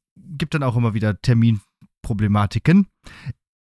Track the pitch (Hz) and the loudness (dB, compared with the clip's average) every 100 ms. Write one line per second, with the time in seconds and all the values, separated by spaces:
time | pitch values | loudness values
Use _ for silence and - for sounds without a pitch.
0 | _ _ - 147 165 160 131 117 117 104 | _ _ -18 -10 -6 -4 -2 0 0 0
1 | 107 98 - 113 117 107 - _ _ _ | -2 -2 0 2 4 0 -4 _ _ _
2 | - 104 104 104 101 - - 185 196 _ | -8 -2 0 0 0 -2 2 2 2 _
3 | - - 147 - _ _ _ | -20 -18 -16 -16 _ _ _